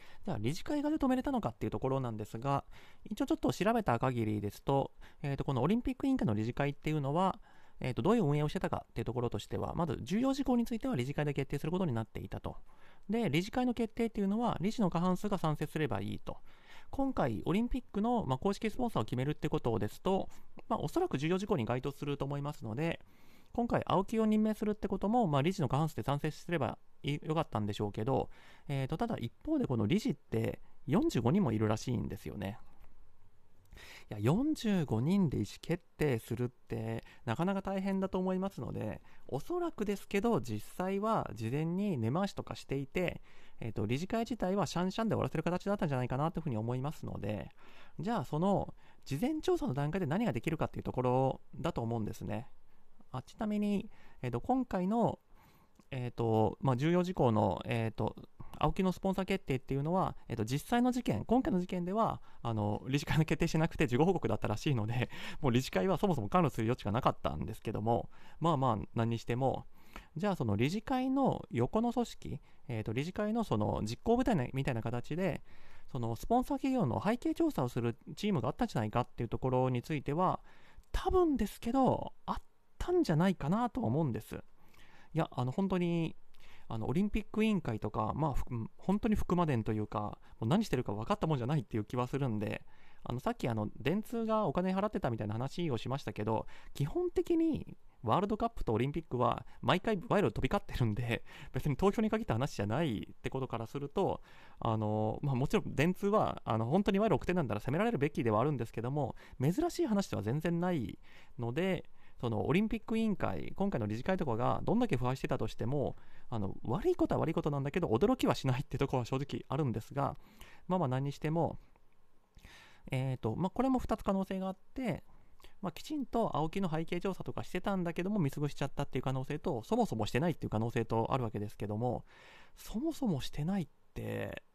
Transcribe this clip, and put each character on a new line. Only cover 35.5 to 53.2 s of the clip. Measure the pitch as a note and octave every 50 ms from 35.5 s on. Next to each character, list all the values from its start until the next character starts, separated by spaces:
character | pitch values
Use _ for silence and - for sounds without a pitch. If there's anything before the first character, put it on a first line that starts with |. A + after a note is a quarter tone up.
| - -
決 | - - E3 F3 - - -
定 | - D3+ D3 B2 A2+
す | - - A#2
る | A2 B2
っ | B2
て、 | - - - - A#2 A2+ A2 A2+ A2+ - - - - - -
な | A#2+ A2+
か | - E3+
な | G3 G3
か | G3
大 | - G3 G3 F#3+
変 | F#3+ G3 F#3+ F#3+
だ | F#3+ F#3+
と | - F#3
思 | F#3 F#3 F#3
い | F#3
ま | F#3+ G3
す | - -
の | A#2 G#2 G2+
で、 | A2 A2 G#2+ - - - - - - -
お | - - C#3+
そ | - - F4 F4+
ら | F4 E4
く | - - G#3
で | G3+ G3+
す | G3 - -
け | - G3+
ど、 | G3+ A#3 A3 C#3+
実 | A2 A#2 G#2+ G#2 - - -
際 | - F3+ F#3 G3 G3
は | G3+ A3 A3 D#3+ - - A2
事 | A2 A2 A2+
前 | B2+ D3 D#3+
に | E3 F3 F#3+ G#3 G#3 E3+
根 | B2 A2 A2+
回 | C3+ F3+ G3+
し | G3 -
と | - -
か | - -
し | - -
て | - C3+
い | C#3 C#3
て、 | - - F#3 F#3 - - - - - - - - - - -
え | - A2+
ー |
と、 | G#2+ A2 G#2+
理 | G#2 B2
事 | C#3 F3+
会 | - - A3+
自 | A#3 - B3
体 | - F#3 F3+ G3
は | G#3 F3
シ | - -
ャ | E3+ F3+
ン | F#3+
シ | - -
ャ | A3+
ン | G#3+
で | C#3+
終 | G#2+
わ | G#2+
ら | C3
せ | -
る | D#3 -
形 | F3 F3 F3+ -
だ | G3 G3+
っ |
た | - -
ん |
じ | D3+ C#3+
ゃ |
な | B2+ B2
い | A#2
か | B2+
な | C3 D3 E3+
と | - F#3+
い |
う | -
ふ |
う | D#3
に | A#2
思 | G#2+ A2+ A#2 B2
い | B2+
ま | C3 D3+
す | D#3 - -
の | G#2+ F#2 F#2+
で、 | G2 G#2+ G#2+ F#2+ C#2 - - - - - - - - - - -
じ | D#3 G#3
ゃ | A#3+ G3+
あ | B2+
そ | - - D3+
の | F3 G3+ G3 D3+ - - - - - - - - -
事 | - C3 D3
前 | A3+ C#4+ D#4+ D#4
調 | - - F4+
査 | D#4+ D4
の | A3 B2+
段 | C#3 C#3+ D3+
階 | D#3 G3
で | F#3
何 | B2+ D3+ G#3 A#3+
が | G3 B2
で | A#2+
き | - E3
る | D#3+
か | - C3+
っ | -
て | -
い | A#2
う | -
と | A2
こ | - C3 B2+
ろ | B2+ B2 C3 C3+ C3 - - - - -
だ | B2+ - E3
と | - C3
思 | A#2 A2+ A#2
う | A#2
ん | G#2+
で | - -
す | -
ね。 | - - G#2 G#2+ B2+ - - - - - - - - - - - - -
あ、 | - B2+